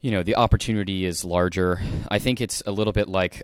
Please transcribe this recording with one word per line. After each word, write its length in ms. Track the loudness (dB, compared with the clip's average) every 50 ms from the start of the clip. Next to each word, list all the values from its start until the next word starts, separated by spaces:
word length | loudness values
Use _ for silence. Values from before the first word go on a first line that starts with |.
you 100 | -2 0
know, 100 | 0 0
the 140 | 2 2 2
opportunity 680 | 4 4 4 4 2 2 0 0 0 0 -2 -2 0 0
is 200 | -2 -2 -2 -4
larger. 560 | -2 0 2 2 2 2 2 2 2 2 0 -2 -4 -4 -6 -4 -2
I 100 | -2 0
think 200 | 2 0 0 0
it's 220 | -2 -6 -6 -8 -6
a 40 | -6
little 220 | -2 0 0 0 2
bit 140 | 0 0
like 340 | 0 0 0 0 0 -4 -10